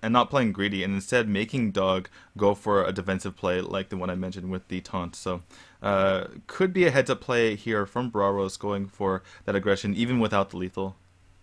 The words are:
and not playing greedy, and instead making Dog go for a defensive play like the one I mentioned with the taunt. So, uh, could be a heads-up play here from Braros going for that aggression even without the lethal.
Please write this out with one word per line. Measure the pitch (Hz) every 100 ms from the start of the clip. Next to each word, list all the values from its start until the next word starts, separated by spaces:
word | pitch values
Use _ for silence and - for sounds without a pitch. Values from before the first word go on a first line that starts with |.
and | 113
not | 123 120
playing | 139 117
greedy, | 95 101 98
and | 95
instead | 98 - 123 110
making | 98 117 135 113
Dog | 95 95 92 90 - - -
go | 101
for | 101 107 101 92
a |
defensive | 95 95 95 98 -
play | 95 90
like | 87 98 95
the | 95
one | 92
I | 90
mentioned | 92 92 92
with | 92 -
the | 92
taunt. | - 95 87 -
So, | 95 90 87 - - _
uh, | 101 98 95 95 - - -
could | - 190
be | 185 175
a |
heads-up | 135 131 123
play | - 120 113 104
here | 117 107 98
from | 123 123
Braros | 107 98 98 95 -
going | 104 101 98
for | - 98 95 - - -
that | 98
aggression | 98 98 107 101
even | 117 127
without | 110 104 98
the | 90
lethal. | 92 - 95 95 _ _ _ _